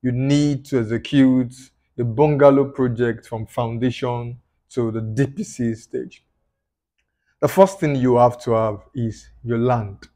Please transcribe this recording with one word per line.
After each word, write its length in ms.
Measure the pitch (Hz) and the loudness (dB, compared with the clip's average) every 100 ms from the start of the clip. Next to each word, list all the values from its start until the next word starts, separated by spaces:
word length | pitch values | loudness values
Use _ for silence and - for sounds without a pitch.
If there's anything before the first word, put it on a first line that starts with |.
you 100 | 127 | -2
need 520 | 123 135 143 147 139 131 | -2 0 2 2 -2 -2
to 120 | 135 | -2
execute 720 | 110 113 - 143 131 127 123 - - _ _ - | -2 -4 0 4 4 4 0 -8 -20 _ _ -6
a 60 | |
bungalow 640 | 120 110 151 147 143 139 135 | -4 2 2 6 6 6 0
project 600 | - 127 113 120 113 - | -2 -2 0 -2 -4 -10
from 180 | 113 | -12
foundation 920 | 110 - 120 117 127 123 127 120 120 123 _ _ _ | -10 -6 -6 -2 -4 -4 -6 -6 -8 -14 _ _ _
to 240 | - 117 | -6 -4
the 80 | 113 | -4
D 260 | 110 110 139 | -8 -4 -4
P 160 | 139 | -4
C 320 | 220 - 117 | -12 -6 -6
stage. 500 | 110 - 127 123 - _ _ _ _ _ _ _ _ _ _ _ _ | -6 -10 -12 -12 -18 _ _ _ _ _ _ _ _ _ _ _ _
The 80 | 147 | -2
first 320 | - 190 - | 4 4 4
thing 160 | 156 139 | -2 0
you 180 | 127 | 2
have 240 | 120 123 117 | 4 4 2
to 80 | - | -2
have 340 | 113 110 101 - | 0 0 -4 -12
is 340 | 135 113 104 - - | -8 -6 -8 -18 -18
your 160 | 117 117 | -6 -2
land. 500 | 120 123 104 101 - | 0 0 -4 -12 -20